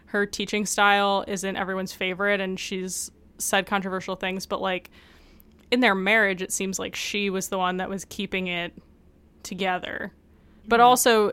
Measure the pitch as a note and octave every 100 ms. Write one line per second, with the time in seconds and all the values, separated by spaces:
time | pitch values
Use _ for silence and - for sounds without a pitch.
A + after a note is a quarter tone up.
0 | - G#3 G3+ - G3 G#3 G3 - G3+ G3+
1 | G3+ G3 - G3 G3 F#3+ F#3 F#3+ F#3 -
2 | F#3 F3+ G3+ G3+ F#3+ F#3 - F#3 F#3 -
3 | - _ - - - G3 F#3 G3+ F#3+ F#3
4 | F#3 F#3 F#3 F#3+ - G3+ F#3+ F3+ - -
5 | - - - - - _ - B3 A#3+ F#3+
6 | F#3+ A3 G3+ F#3 F#3 - F#3+ F#3 F#3+ -
7 | - G#3 G3+ F#3+ - F#3+ F3+ F#3 F#3 G3
8 | - - G3 F#3+ F#3 F3 F3 - - _
9 | _ _ _ _ - F#3 F#3+ F3+ - -
10 | F#3+ _ _ _ - - A3 A3+ A#3+ B3
11 | B3+ A3 G#3